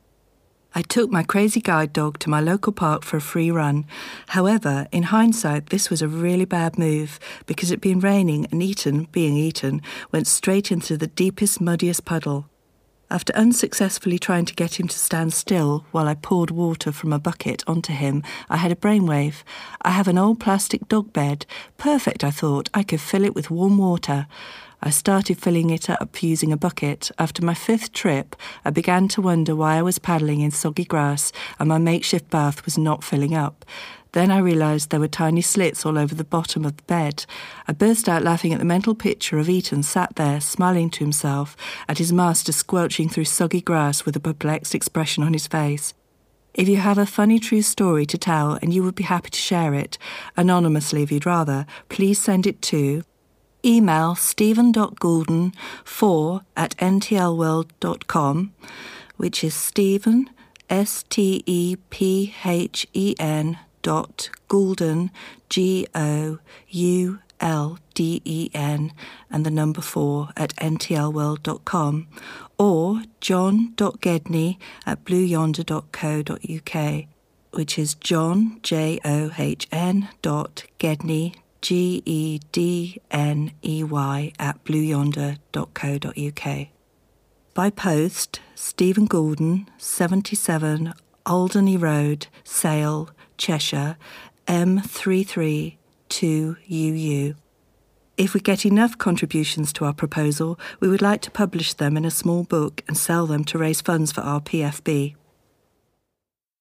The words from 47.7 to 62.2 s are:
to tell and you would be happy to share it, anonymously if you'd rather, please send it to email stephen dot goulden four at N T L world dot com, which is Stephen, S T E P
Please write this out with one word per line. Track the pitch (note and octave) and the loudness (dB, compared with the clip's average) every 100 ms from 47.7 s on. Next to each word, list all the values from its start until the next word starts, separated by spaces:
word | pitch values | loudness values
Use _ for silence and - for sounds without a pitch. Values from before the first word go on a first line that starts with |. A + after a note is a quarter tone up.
| - F#3+ D#3 D3 | 2 2 2 2
to | E3+ | -2
tell | - D#3 D3 D3+ | 0 2 2 0
and | E3+ | 0
you | F#3 | 2
would | F#3 F#3 | 0 -2
be | |
happy | E3+ F3+ - | -2 -2 -2
to | - | -6
share | - F3+ E3 | -2 0 2
it, | C#3+ - - - - - - | 0 -4 -10 -14 -16 -8 2
anonymously | F3+ F3+ E3+ D3+ D3 D3+ | 4 4 4 2 0 -2
if | D3 | 0
you'd | D3 | 0
rather, | F3 E3+ D3+ C#3 D3 - - | 0 0 0 -2 -4 -12 -10
please | - G3 G3+ | 0 2 2
send | - F#3+ F#3+ | 2 2 2
it | - | 0
to | - D#3 C#3 D3 - _ _ _ _ _ | -2 0 0 -2 -6 _ _ _ _ _
email | B3 A#3 G3+ D#3 E3 F3 | 4 6 6 4 2 0
stephen | - - G#3+ A3+ A#3+ | -2 2 4 6 6
dot | A3+ G3+ - | 6 2 0
goulden | E3+ E3 D#3+ E3 F3+ - - - | 0 2 2 2 0 -4 -16 -16
four | - - G#3+ E3 D#3 F#3+ - - | -10 0 4 4 2 -2 -6 -4
at | E3 - | -4 0
N | F3+ G3 | 2 2
T | - | 2
L | G3+ F3+ E3 | 0 2 0
world | D#3+ D#3+ D#3+ - | 0 0 -4 -6
dot | E3+ E3+ - | -6 -6 -2
com, | E3 C#3+ D3 G3 - - - - - - - | 0 2 0 -4 -10 -20 -20 -18 -20 -16 -6
which | F3+ - | -6 -2
is | D#3+ | -4
Stephen, | - - - G3 G3 A3 A#3 C4 - - - - | -4 -4 0 2 2 4 2 2 -8 -20 -16 -4
S | F#3 G#3 - - | -2 -2 -4 -4
T | - G3 F#3+ - | 0 2 0 0
E | F3 F3 F#3 - | 0 0 -4 -8
P | - F#3+ F#3+ | -2 0 2